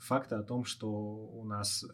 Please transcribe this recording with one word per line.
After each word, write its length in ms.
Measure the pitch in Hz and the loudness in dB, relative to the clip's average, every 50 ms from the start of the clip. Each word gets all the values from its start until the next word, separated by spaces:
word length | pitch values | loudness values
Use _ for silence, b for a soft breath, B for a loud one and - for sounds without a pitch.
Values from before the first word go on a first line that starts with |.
факта 360 | - - 127 135 - - 120 107 | 0 4 4 4 4 2 0 0
о 60 | 104 | 0
том, 220 | - 123 123 120 | 0 0 0 2
что 240 | - - - 113 107 | 0 -2 -2 0 0
у 560 | 104 104 107 107 107 110 110 - - 113 110 | 0 0 0 -2 -4 -6 -8 -8 -8 -6 -4
нас 380 | 107 104 104 101 - - - - - | -2 0 2 2 2 2 0 -2 -4